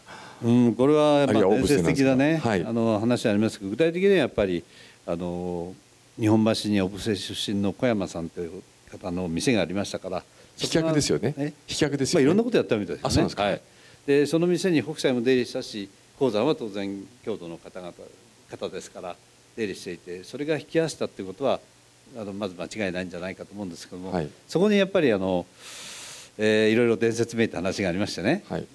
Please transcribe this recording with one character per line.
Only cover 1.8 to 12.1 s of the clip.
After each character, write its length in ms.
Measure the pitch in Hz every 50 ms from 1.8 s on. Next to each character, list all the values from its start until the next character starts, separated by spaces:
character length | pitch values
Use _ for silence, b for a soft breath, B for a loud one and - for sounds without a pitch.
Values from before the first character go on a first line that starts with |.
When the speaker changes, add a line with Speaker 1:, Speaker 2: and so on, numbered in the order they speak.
Speaker 2:
ん 0 |
で 0 |
す 0 |
か？ 0 |
Speaker 1:
伝 20 | 82
説 120 | 82 82
的 100 | 139 135
な 80 | 135 131
ね、 220 | 131 139 156 165
Speaker 2:
は 200 | 156 131 117 101
い。 80 | 90 98
Speaker 1:
あ 80 | 110
の、 280 | 117 117 113 113 110 101
話 280 | 113 123 120 113 - 113
あ 40 |
り 80 | 101 107
ま 100 | 110 107
す 80 | - -
け 60 | 98
ど、 60 | 98
具 60 | 110
体 160 | 131 160 170
的 120 | 165 185 196
に 60 | 202
は 40 | 196
や 120 | 170 123
っ 20 | -
ぱ 180 | - 110 104
り、 160 | 95 87 80 - B B B B B B B B
あ 120 | 90 85
の、 580 | 82 90 87 87 87 90 90 87 85 85 90 95 - - _ _ _ _ _ - 120
日 80 | 113
本 180 | 107 110 110 110
橋 240 | 110 107 - - 104
に 120 | 104 98
小 80 | 92 92
布 120 | 101 95
施 160 | - 113 101
出 380 | 92 - - 98 - - 117 101
身 60 | 101
の 120 | 98 95
小 140 | - - 131
山 220 | 123 107 98 87 -
さ 120 | - 85
ん 80 | 82 80
と 120 | - 90
い 60 | 85
う 160 | 82 90 98 - _ _ _ - -
方 220 | 104 - - 90
の 160 | 87 90 92 82
店 240 | 82 82 - 139
が 80 | 117 98
あ 40 | 82
り 80 | 78
ま 120 | 92 101 92
し 80 | -
た 80 | - -
か 80 | - 92
ら、 160 | 92 82 - - B B B B B
Speaker 2:
飛 120 | - - -
脚 240 | - 165 160 160
で 80 | 156 147
す 100 | - -
よ 60 | 80 73
ね。 120 | - 135 151 139
Speaker 1:
え？ 140 | 143 151 - - - -
Speaker 2:
飛 100 | - -
脚 180 | 156 139 143
で 100 | 135 135
す 80 | -